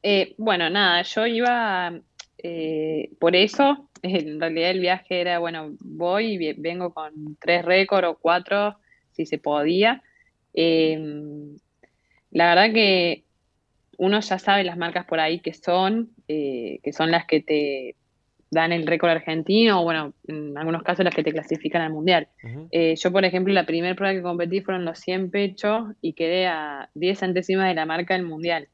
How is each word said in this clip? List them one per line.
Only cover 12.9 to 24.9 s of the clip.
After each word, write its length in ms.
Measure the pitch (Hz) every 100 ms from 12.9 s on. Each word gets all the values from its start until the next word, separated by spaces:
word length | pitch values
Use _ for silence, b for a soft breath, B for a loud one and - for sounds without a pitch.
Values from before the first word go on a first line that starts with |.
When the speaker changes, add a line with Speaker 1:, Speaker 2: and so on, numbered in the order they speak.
| 185 175 - _ _ _ _ _ _ _ -
Speaker 1:
uno 220 | 185 208
ya 180 | 214 190
sabe 260 | 208 202
las 140 | 185 175
marcas 280 | 170 175 -
por 140 | 160
ahí 200 | 156 170
que 140 | -
son, 580 | - - 175 190 220 226 _ -
eh, 520 | 151 139 127 110 69
que 100 | -
son 160 | - 160
las 160 | 170 -
que 160 | 156
te 540 | - 151 143 135 127 - _ _ _ _ _
dan 200 | 156 165
el 140 | 170 156
récord 240 | 165 175
argentino, 720 | 165 160 160 156 208 226 190
o 20 |
bueno, 300 | 170 165 147 - -
en 280 | 156 151 143
algunos 280 | 160 165
casos 200 | - 180
las 120 | 180 -
que 80 |
te 100 | 156
clasifican 480 | 156 - 160 - 170
al 100 | 160
Mundial. 360 | 156 165 175 151 _
Speaker 2:
Ujú. 240 | 117 127 165
Speaker 1:
Eh, 240 | 165 165 156
yo, 160 | 180
por 140 | 190 185
ejemplo, 260 | 180 185
la 140 | 190 165
primera 300 | 165 175 185
prueba 180 | 196
que 80 | 190
competí 400 | 180 170 170 190
fueron 240 | 196 185
los 140 | 170